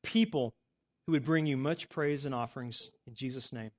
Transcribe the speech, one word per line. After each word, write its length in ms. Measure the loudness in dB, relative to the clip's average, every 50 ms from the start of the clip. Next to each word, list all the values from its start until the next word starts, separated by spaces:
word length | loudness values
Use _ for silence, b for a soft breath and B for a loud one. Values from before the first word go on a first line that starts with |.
| -8
people 500 | 2 4 4 4 4 4 0 0 0 _ _ _ _ _ _ _ _ _ _ _
who 60 | 2
would 120 | 2 2 4
bring 220 | 4 4 4 4
you 100 | 4 2
much 320 | 2 2 0 -2 -2 -6 -8
praise 360 | -4 -2 0 0 0 -2 -2
and 100 | -4 -2
offerings 540 | -2 -4 -4 -6 -10 -8 -8 -8 -10 -12 -14 _ _ _
in 80 | -18 -10
Jesus' 380 | -6 -6 -6 -4 -6 -8 -8
name. 180 | -8 -8 -8 -10 _